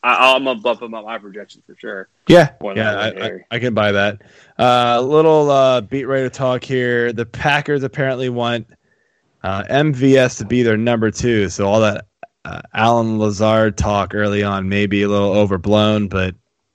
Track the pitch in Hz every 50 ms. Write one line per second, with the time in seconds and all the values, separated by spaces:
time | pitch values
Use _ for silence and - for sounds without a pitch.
0 | - 104 110 - 127 131 131 131 135 135 127 110 107 123 117 110 120 113 113 110
1 | 107 110 113 110 101 101 95 104 98 - - _ _ - - - - 110 101 95
2 | 95 - _ _ _ - 160 175 156 139 - _ - 104 98 110 110 107 104 98
3 | 107 110 95 95 104 110 92 92 - _ 117 120 117 123 110 107 107 104 101 98
4 | 101 104 104 104 - _ _ - - _ _ - 117 123 123 123 120 120 120 120
5 | 127 131 151 156 160 160 156 156 147 143 143 135 135 131 131 123 107 98 127 139
6 | 127 123 135 135 131 123 - - 135 127 127 123 - - 131 127 127 123 120 120
7 | 120 120 120 117 117 113 - - - 151 143 147 147 - 147 143 131 131 - -
8 | 139 131 131 123 131 127 123 120 120 120 120 117 113 - _ _ _ _ _ _
9 | _ _ _ _ _ _ _ _ - 95 95 98 98 - - 139 151 156 139 123
10 | 131 135 135 131 127 123 - - 117 98 120 127 120 117 110 107 113 120 120 113
11 | 110 110 101 - - 120 117 107 98 92 - - 101 98 104 110 110 104 101 -
12 | - _ _ _ - - _ _ - - 90 - - - - 95 113 117 117 117
13 | 113 110 110 107 107 107 101 92 110 107 110 110 110 110 101 - - 107 104 101
14 | 98 - - 104 104 104 101 104 101 101 98 95 95 95 98 101 104 98 104 101
15 | 101 101 101 101 101 101 95 104 104 98 98 90 82 98 104 104 107 107 107 107
16 | 104 95 98 95 92 92 92 - _ _ _ _ _ _